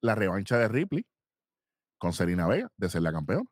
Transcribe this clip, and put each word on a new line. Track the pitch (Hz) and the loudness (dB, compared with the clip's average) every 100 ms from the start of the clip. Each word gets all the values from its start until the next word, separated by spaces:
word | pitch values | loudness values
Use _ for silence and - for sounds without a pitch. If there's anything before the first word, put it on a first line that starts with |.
la | 117 107 | 0 2
revancha | 95 95 98 120 | 0 0 0 2
de | 110 | 2
Ripley | 127 196 156 - _ _ _ _ _ _ _ _ - | 0 -2 -4 -6 _ _ _ _ _ _ _ _ -6
con | 87 | -4
Zelina | 82 87 90 85 | 0 0 2 2
Vega | 156 - - | 2 -2 -4
de | 92 | -4
ser | 87 | 0
la | 82 | -2
campeona. | 80 73 165 254 | -2 -2 -2 -4